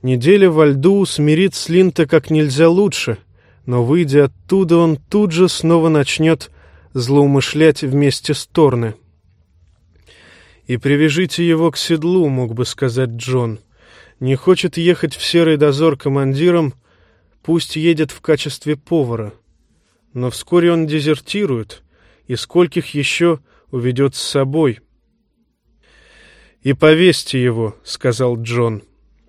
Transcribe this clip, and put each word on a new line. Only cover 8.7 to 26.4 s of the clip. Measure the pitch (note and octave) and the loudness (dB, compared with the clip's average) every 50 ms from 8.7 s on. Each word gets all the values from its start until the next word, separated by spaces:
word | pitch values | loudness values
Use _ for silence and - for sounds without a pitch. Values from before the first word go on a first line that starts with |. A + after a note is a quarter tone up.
| B2+ A#2+ A#2 A2 G#2+ _ _ _ _ _ _ _ _ _ _ _ _ _ _ _ _ _ _ _ _ _ _ _ _ _ _ - - _ _ _ _ _ _ | 2 0 -4 -6 -8 _ _ _ _ _ _ _ _ _ _ _ _ _ _ _ _ _ _ _ _ _ _ _ _ _ _ -20 -20 _ _ _ _ _ _
«И | - B2+ | -8 -8
привяжите | A#2 - C#3 C#3+ C#3+ D#3+ D#3 C#3 E3+ F#3 D#3+ - - F3 | -4 0 0 2 2 2 0 2 0 -2 -2 -2 -2 0
его | E3+ E3 D#3+ E3 E3 | 0 2 2 0 -2
к | - | -2
седлу», | - - - E3+ D#3 D3+ F3 F3+ F#3+ E3+ C#3+ | -4 -4 -2 -2 -2 0 0 0 2 0 0
мог | C3+ C3 B2+ A2+ A2+ | 0 -2 -4 -4 -4
бы | A#2 B2 | -6 -6
сказать | - - - C#3 B2+ A2+ C3 C3 A#2 | -6 -4 -4 -4 -4 -2 -2 -4 -4
Джон. | A#2 A#2 - B2+ B2+ B2+ A#2+ A2+ G#2+ G#2+ _ _ _ _ _ _ - - - _ _ _ | -6 -10 -6 -4 -2 -2 -2 -4 -6 -10 _ _ _ _ _ _ -20 -20 -20 _ _ _
«Не | C3 C3 C3+ | -4 -4 -4
хочет | C3 - F#3 F#3 E3+ - F3 - | 0 2 0 0 2 0 -6 -6
ехать | E3+ E3 F3 F3 - - D3 - | 0 0 0 0 0 -2 -8 -6
в | - - | -8 -8
Серый | - - E3+ E3+ D#3+ D#3 | -2 0 2 2 2 2
дозор | C#3+ D3+ C#3+ C3+ C#3+ D#3+ E3 C#3+ | 2 2 0 2 2 0 0 0
командиром, | C#3 - C#3+ C3+ C#3 C#3 C3+ C3+ C#3 E3 F3 E3+ E3+ D#3 C3+ - _ _ _ _ _ _ _ _ _ _ _ _ _ _ | 0 -4 -2 -2 0 -2 -2 -2 0 0 2 2 2 0 -2 -6 _ _ _ _ _ _ _ _ _ _ _ _ _ _
пусть | - E3 E3 - - - | -2 -2 -2 -2 -6 -8
едет | D#3 D#3 E3+ E3 D3+ D#3+ C3+ | -2 0 0 0 0 -2 -6
в | - - | -6 -10
качестве | - - D#3 C#3 - D3 C3+ - - D3 D3+ | -2 -2 -2 0 -2 -10 -10 -8 -6 -6 -6
повара. | D3 _ _ F3 D#3+ C3+ A#2+ A#2 A2+ G#2+ G#2 - _ _ _ _ _ _ _ _ _ _ _ _ _ _ _ _ | -6 _ _ -2 -2 -2 -2 -4 -8 -8 -12 -16 _ _ _ _ _ _ _ _ _ _ _ _ _ _ _ _
Но | B2 B2 B2+ | -6 -6 -6
вскоре | A#2+ - - _ F3 F3 E3+ F3 | -6 -10 -8 _ 0 2 2 2
он | E3+ E3 D#3+ | 2 0 -2
дезертирует, | D3+ D3+ D#3 C#3+ D#3 D#3 - _ - - G3+ G#3 E3 C3 A2+ G#2+ _ - - _ _ _ _ _ _ _ _ _ | -2 -4 -2 0 -2 -2 -2 _ -8 -6 -4 -2 -2 -4 -6 -6 _ -18 -20 _ _ _ _ _ _ _ _ _
и | - B2+ | -10 -10
скольких | - - _ - F3 F3 D#3 - F3 - - - | -10 -10 _ 0 0 0 0 -2 -8 -8 -6 -6
ещё | D3 C3+ - - - E3+ E3+ D#3+ - _ _ _ _ _ _ | -6 -4 -4 -2 0 0 0 0 -2 _ _ _ _ _ _
уведёт | - B2 A#2+ B2+ B2 B2 C#3 C#3 C#3 | -8 -4 -4 -4 -2 0 -2 -2 -2
с | - | -6
собой?» | - - - C#3+ C3+ C3 C#3 E3 D#3+ C3+ G#2+ - _ _ _ _ _ _ _ _ _ _ _ _ _ _ _ _ _ _ _ _ _ _ _ _ _ _ _ _ _ _ _ _ | -10 -4 -2 -2 -2 -2 0 0 0 0 -2 -4 _ _ _ _ _ _ _ _ _ _ _ _ _ _ _ _ _ _ _ _ _ _ _ _ _ _ _ _ _ _ _ _